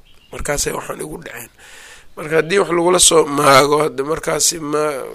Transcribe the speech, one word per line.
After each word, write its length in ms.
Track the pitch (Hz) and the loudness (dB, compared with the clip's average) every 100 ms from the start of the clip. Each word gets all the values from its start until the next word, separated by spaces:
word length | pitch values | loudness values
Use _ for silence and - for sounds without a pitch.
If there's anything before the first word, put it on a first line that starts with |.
| - - - | -20 -20 -18
markaasay 440 | - - 143 151 | -10 -6 -4 -4
waxaan 280 | 139 - - | -6 -8 -10
igu 160 | 156 165 | -10 -12
dhaceen. 320 | - 120 - _ - - - - - | -14 -16 -18 _ -20 -20 -20 -20 -20
Marka 200 | - 160 160 | -14 -2 0
haddii 220 | 156 196 | 2 0
wax 120 | 160 | 2
lagula 280 | 175 170 180 | 2 2 4
soo 260 | - 165 151 | 4 4 2
maago, 500 | 143 143 135 147 151 | 2 6 6 6 2
hadda 200 | 151 127 | 0 -2
markaasi 520 | 139 160 - 156 - 170 | -4 -4 -4 -2 -2 -2
ma, 240 | 147 151 151 135 107 | -4 -2 -2 -4 -10